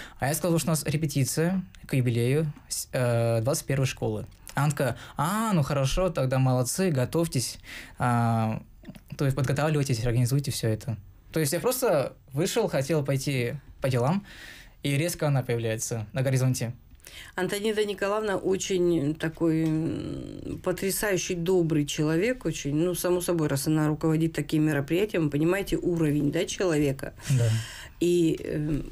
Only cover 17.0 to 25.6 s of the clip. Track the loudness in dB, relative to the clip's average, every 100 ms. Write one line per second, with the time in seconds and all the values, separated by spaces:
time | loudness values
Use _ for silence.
17 | -20 -20 -12 -4 -2 -2 -2 0 0 0
18 | 0 0 0 0 0 -2 0 2 4 4
19 | 0 -2 -4 0 2 2 2 2 0 -4
20 | -6 -8 -10 -12 -10 -6 -4 -2 -2 -2
21 | 0 0 -2 -4 2 2 4 2 0 0
22 | 0 2 0 -2 -4 -4 -2 0 0 0
23 | 0 0 0 0 2 0 2 2 2 2
24 | 2 2 0 -2 -2 2 2 2 0 0
25 | 0 0 0 2 2 0